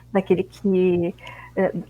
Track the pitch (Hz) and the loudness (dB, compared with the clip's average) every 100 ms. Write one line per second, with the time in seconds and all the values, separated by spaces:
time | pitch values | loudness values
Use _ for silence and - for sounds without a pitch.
0 | - 196 185 180 190 - 202 185 185 175 | -4 -2 0 0 -2 -4 0 2 2 2
1 | 170 - - - - - 190 175 | -2 -6 -16 -20 -10 -2 -2 -2